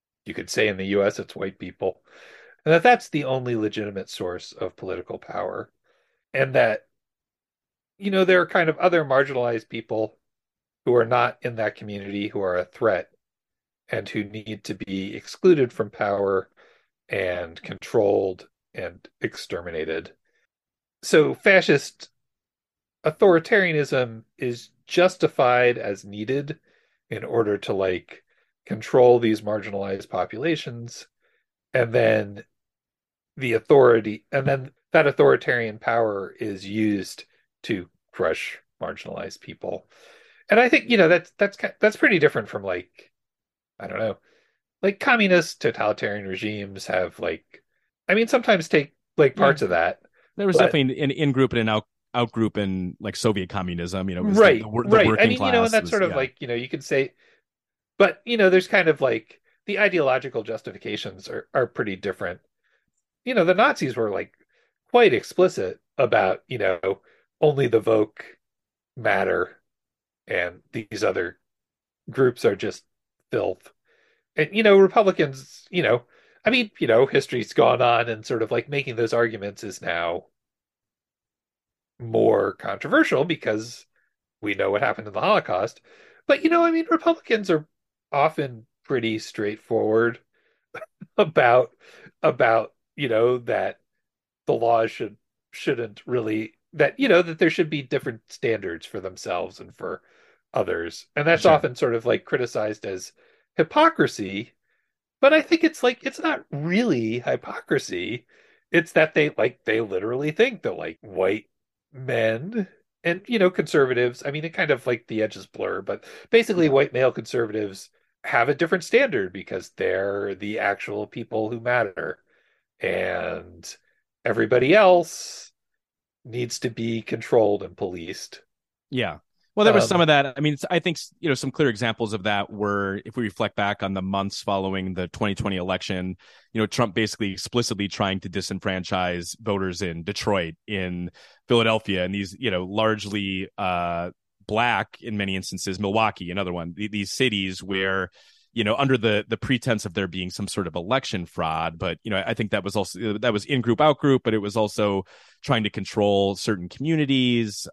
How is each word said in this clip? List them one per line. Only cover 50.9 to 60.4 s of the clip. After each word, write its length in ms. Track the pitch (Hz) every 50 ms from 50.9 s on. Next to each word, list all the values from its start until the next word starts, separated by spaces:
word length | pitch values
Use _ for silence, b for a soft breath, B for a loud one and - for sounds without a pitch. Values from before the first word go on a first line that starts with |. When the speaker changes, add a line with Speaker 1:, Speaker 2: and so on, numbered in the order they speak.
| 131 139
Speaker 2:
an, 100 | 151 139
an 0 |
in-group 420 | 135 - 156 143 127 131 135 117 -
and 60 | 117
an 100 | 110 110
out, 180 | 107 107 - _ _ _ _ _ -
out-group 440 | 120 120 107 - 113 110 104 - 107
in, 380 | 101 98 95 95 90 90 - -
like, 160 | - 101 95
Soviet 340 | - - 113 104 98 92 90
communism, 600 | - 101 92 90 87 85 85 87 92 95 92 95
you 60 | 90
know, 60 | 90
it 60 | 185 208
was 100 | 196 214
the, 40 |
Speaker 1:
Right, 200 | 214 185 135 110
Speaker 2:
the 60 | 110 107
wor-, 140 | 107 117 120
the 60 | -
Speaker 1:
right. 160 | 214 220 -
I 40 | -
Speaker 2:
working 200 | - - 220 226
Speaker 1:
mean, 120 | - - -
you 80 | -
know, 120 | 247 233 226
and 60 | 226
Speaker 2:
class 20 |
Speaker 1:
that's 100 | 226 220 196
Speaker 2:
was, 60 | 170
Speaker 1:
sort 140 | 226 208 190
of 80 | 165
Speaker 2:
yeah. 40 | -
Speaker 1:
like, 220 | 131 135 131 - _
you 80 | 143 123
know, 80 | 120
you 140 | 117 123 127
can 120 | - 147
say, 320 | 135 - 156 135 139 127 - _ _ _ _ _ _ _ _ _ _ _ _ _ _ _ _ -
but, 240 | 202 190 - - _
you 120 | 233 240 220
know, 120 | 202 185
there's 180 | 180 185 185 -
kind 200 | - 196 175 160
of, 140 | 151 -
like, 400 | 139 127 113 113 - _ _ _ _ _ _ _ _
the 140 | - 202 190
ideological 640 | 208 196 180 170 147 135 127 131 127 131 120 117